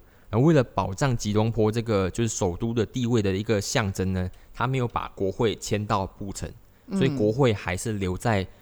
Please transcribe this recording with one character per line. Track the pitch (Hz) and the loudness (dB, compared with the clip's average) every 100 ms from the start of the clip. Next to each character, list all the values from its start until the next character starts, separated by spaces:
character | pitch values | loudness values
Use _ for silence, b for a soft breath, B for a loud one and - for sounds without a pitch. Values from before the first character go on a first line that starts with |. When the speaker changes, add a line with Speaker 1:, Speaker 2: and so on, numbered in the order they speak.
| b b b | b b b
Speaker 1:
然 | 107 | 2
后 | 147 | 6
为 | |
了 | 151 | 4
保 | 120 - 95 | 2 -2 -4
障 | 92 139 120 | -2 0 0
吉 | 104 | 0
隆 | 104 113 | 2 2
坡 | 110 107 | 2 2
这 | 117 | 2
个 | 113 101 92 | 0 0 0
就 | 101 | 0
是 | 117 | -2
首 | - 98 85 | 0 -2 -2
都 | 117 | -2
的 | 117 101 | 0 -2
地 | 131 120 | -2 0
位 | 117 | 2
的 | 98 95 | 2 0
一 | |
个 | 107 104 | 0 -2
象 | - 135 101 | 0 -2 -2
征 | 98 95 | -2 -2
呢， | 92 90 b b | -2 -4 b b
它 | - 120 | -6 -2
没 | 131 | -2
有 | 120 | -2
把 | - - | -4 -8
国 | - 98 | -4 -4
会 | - 117 90 | 0 0 0
迁 | - 104 107 | -4 -4 0
到 | 104 92 | -2 -2
布 | - 101 | -6 -12
城， | - 82 - - b - | -8 -10 -12 -20 b -8
Speaker 2:
嗯。 | 196 | 0
Speaker 1:
所 | 139 | 0
以 | 135 | 2
国 | 107 | 2
会 | 117 131 | 4 2
还 | 101 - 92 | 2 -2 -4
是 | 117 | -4
留 | 104 92 92 | -2 -2 -2
在 | 123 101 92 b | 0 0 -2 b